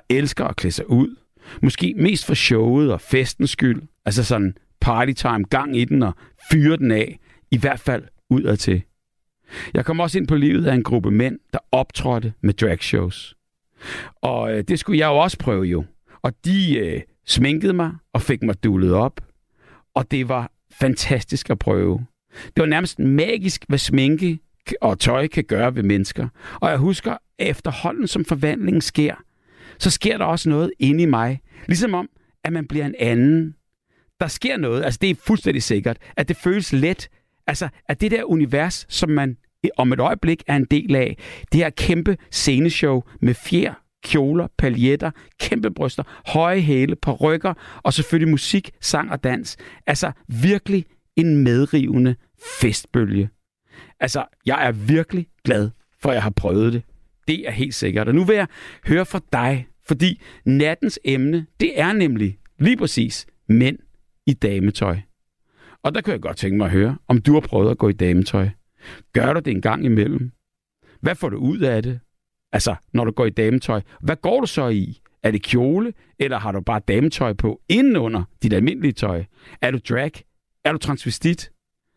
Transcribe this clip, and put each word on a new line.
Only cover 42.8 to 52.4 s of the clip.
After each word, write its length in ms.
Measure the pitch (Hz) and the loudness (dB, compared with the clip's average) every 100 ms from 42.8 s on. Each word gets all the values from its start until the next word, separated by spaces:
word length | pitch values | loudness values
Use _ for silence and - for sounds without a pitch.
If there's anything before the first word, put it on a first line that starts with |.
| 147 131 - - | 0 0 -4 -2
med 140 | 127 | 0
fjer, 400 | 117 - 175 - - _ _ | 0 0 0 0 -6 _ _
kjoler, 440 | - 151 139 165 - - | -2 0 2 0 -2 0
paljetter, 520 | 135 117 127 143 160 - - _ | 0 2 2 2 -2 -8 -20 _
kæmpe 300 | - 214 208 | -4 -2 -2
bryster, 320 | - 135 - - - - | -2 -4 -4 -10 -12 -2
høje 340 | 156 170 190 | 2 2 2
hæle, 360 | 151 131 135 165 | 2 2 2 0
parykker 580 | - 113 156 160 185 165 - - | -4 0 0 2 -2 -6 -12 -4
og 100 | - | -2
selvfølgelig 380 | - - 165 160 | 0 0 2 4
musik, 400 | 143 - 196 - - | 2 2 -2 -2 -10
sang 300 | - 151 220 | -4 -2 -2
og 140 | 151 | -4
dans. 320 | 131 127 - - - - - | -2 -4 -6 -16 -20 -14 -4
Altså, 260 | 143 170 - _ | -2 -2 -6 _
virkelig 580 | 117 170 202 - 196 - _ _ - | 0 2 2 0 -2 -4 _ _ 0
en 200 | 165 147 | 2 4
medrivende 800 | 123 120 143 151 135 131 127 123 _ _ | 4 4 2 2 2 2 2 0 _ _